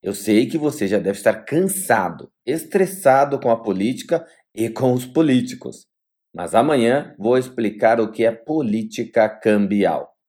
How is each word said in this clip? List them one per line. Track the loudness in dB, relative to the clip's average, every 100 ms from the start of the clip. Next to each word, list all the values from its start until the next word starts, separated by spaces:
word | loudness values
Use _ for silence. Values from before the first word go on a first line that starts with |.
Eu | -8 -6
sei | 2 2 2
que | -2
você | -4 -4 -2
já | 0
deve | -2 0
estar | 0 -2 -2
cansado, | -2 -2 -4 0 0 0 -8 -18 _
estressado | -8 -8 -4 -2 -2 2 4 4 4 0
com | 0
a | 0
política | 0 -2 -2 -4 -4 -4 -4 _ _ -6
e | -6
com | 0 0
os | 0 0
políticos. | 0 4 2 0 -10 -14 -16 _ _ _ _ _
Mas | -10 0 2
amanhã | 4 2 4 2 -2 -6
vou | 0 0
explicar | 0 -4 -4 0 2 2
o | 0
que | 0 -2
é |
política | -2 -6 -4 -2 -4 -4 -8 -4 0 0
cambial. | 0 0 2 2 2 0 0 -6 _